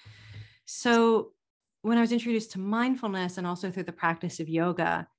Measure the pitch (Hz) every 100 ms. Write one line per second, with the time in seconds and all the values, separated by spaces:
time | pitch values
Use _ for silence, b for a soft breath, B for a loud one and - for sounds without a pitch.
0 | B B B B B B - - 240 233
1 | 226 220 - _ _ _ _ _ 214 233
2 | 233 240 233 226 220 190 196 226 254 247
3 | 214 190 180 180 180 180 190 185 180 170
4 | 170 165 175 - 160 160 175 175 170 170
5 | -